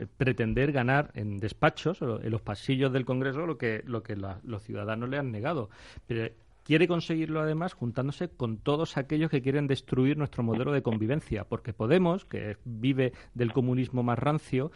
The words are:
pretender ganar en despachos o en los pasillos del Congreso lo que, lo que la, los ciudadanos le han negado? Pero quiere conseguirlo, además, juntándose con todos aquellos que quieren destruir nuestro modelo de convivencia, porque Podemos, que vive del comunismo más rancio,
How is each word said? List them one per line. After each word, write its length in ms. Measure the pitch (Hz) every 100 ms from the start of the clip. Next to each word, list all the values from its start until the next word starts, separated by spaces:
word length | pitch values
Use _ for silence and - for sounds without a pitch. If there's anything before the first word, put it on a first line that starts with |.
| 107 -
pretender 560 | 127 123 113 113 143
ganar 380 | 139 120 139 143
en 240 | - 107 101
despachos 640 | 107 - 156 - 156 180
o 220 | 135 107
en 80 | 113
los 100 | 110
pasillos 540 | - 104 - 131 135
del 100 | 131
Congreso 400 | 123 127 135 131
lo 140 | 170 131
que, 240 | 120 107
lo 180 | - 117
que 140 | 101 101
la, 220 | 95 92
los 200 | 123 104
ciudadanos 480 | - 104 104 110 123
le 80 | 143
han 120 | 135
negado? 380 | 107 127 165 104 - - - -
Pero 240 | 117 113 - - -
quiere 240 | - 156 175
conseguirlo, 520 | 170 - 160 156 156
además, 340 | 156 156 180
juntándose 540 | - 120 110 135 - 175
con 300 | - 120 110
todos 380 | - 147 160 -
aquellos 340 | 135 156 160
que 100 | 143
quieren 280 | 127 143 143
destruir 480 | 135 - 131 131 151
nuestro 240 | 143 -
modelo 300 | 117 113 135
de 100 | 143
convivencia, 640 | 123 110 107 151 - 104
porque 280 | 98 123 -
Podemos, 520 | - 117 180 175 185
que 320 | - 104 104 104
vive 480 | 123 110 127 131 127 - -
del 180 | - 120
comunismo 500 | 135 123 127 123 123
más 160 | 120 117
rancio, 540 | 139 151 - 127 147